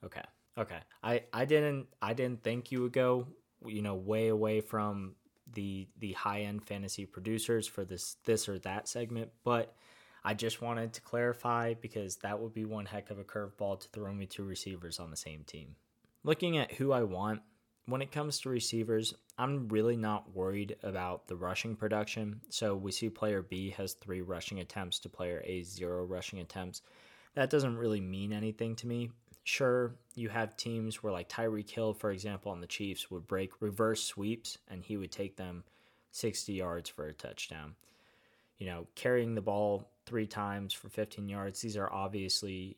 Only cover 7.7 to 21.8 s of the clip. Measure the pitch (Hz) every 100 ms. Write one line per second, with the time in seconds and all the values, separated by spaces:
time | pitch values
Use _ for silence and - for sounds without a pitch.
7.7 | - 92 92 - - - 110 - 95 95
8.7 | 98 - 120 117 117 113 - - 117 113
9.7 | - - - - - - 107 113 - 117
10.7 | 117 113 - - 120 120 120 120 117 117
11.7 | 117 113 110 98 - 101 104 113 110 107
12.7 | 107 101 104 98 101 98 107 101 - 101
13.7 | 98 - 110 101 101 95 - 98 95 -
14.7 | 92 87 80 85 76 - 78 73 78 65
15.7 | 76 _ _ _ _ 147 156 175 160 131
16.7 | - 139 131 110 92 104 107 - _ _
17.7 | _ - 131 135 147 151 139 131 123 -
18.7 | 113 110 110 110 - _ - 127 143 117
19.7 | 107 113 117 107 104 - 92 92 98 101
20.7 | 107 104 95 90 90 - 90 90 92 113
21.7 | 110